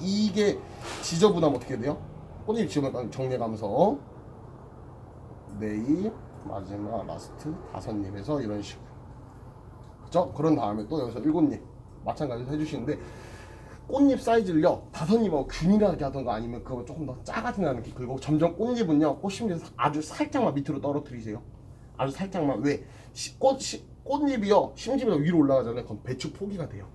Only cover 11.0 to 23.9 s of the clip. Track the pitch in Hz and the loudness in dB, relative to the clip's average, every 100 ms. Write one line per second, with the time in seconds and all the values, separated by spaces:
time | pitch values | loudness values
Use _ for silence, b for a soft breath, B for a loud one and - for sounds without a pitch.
11 | 120 110 143 160 147 110 - - - - | -4 -2 0 4 4 2 -8 -18 -20 -10
12 | - - 143 120 127 151 151 143 120 147 | -6 -4 -4 -4 -4 -4 -4 -4 -4 -4
13 | B B B B B B B B - 269 | B B B B B B B B -2 4
14 | 277 247 233 226 185 156 165 - - - | 6 6 4 4 4 4 4 4 -2 -4
15 | 156 233 208 151 131 - 165 208 208 147 | 2 4 4 2 0 0 4 6 6 4
16 | 139 135 120 110 117 117 - 123 - 165 | -2 -4 -2 -2 -4 -6 -8 -8 -8 -8
17 | 135 127 - - 233 226 160 123 110 - | -8 -8 -8 -4 -4 0 0 0 -4 -8
18 | 123 131 - 151 170 170 233 240 185 147 | -6 -4 2 4 4 2 0 2 4 6
19 | 156 - 196 190 226 165 - - 135 151 | 6 2 -2 -2 -2 -2 -6 -2 0 0
20 | 151 - 294 277 202 139 139 139 139 143 | -4 -2 -2 2 2 2 -2 -2 -2 -2
21 | 147 123 107 110 - - - B B - | -4 -8 -8 -8 -10 -18 -20 B B -2
22 | 135 139 190 180 143 113 143 - - B | -2 -2 -4 0 0 2 2 0 -4 B
23 | B - - - 508 - - - - | B -10 -10 2 4 4 0 -8 -12